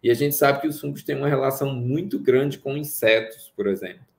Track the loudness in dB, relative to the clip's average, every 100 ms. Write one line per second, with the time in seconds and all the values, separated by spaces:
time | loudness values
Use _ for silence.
0 | 2 2 2 4 2 2 -2 -6 -8 -8
1 | -6 -2 0 0 0 -2 -4 -2 -2 -2
2 | -4 -2 2 4 2 -4 -6 -6 -6 0
3 | 4 4 2 -12 -18 -4 -2 -2 -6 -14
4 | -20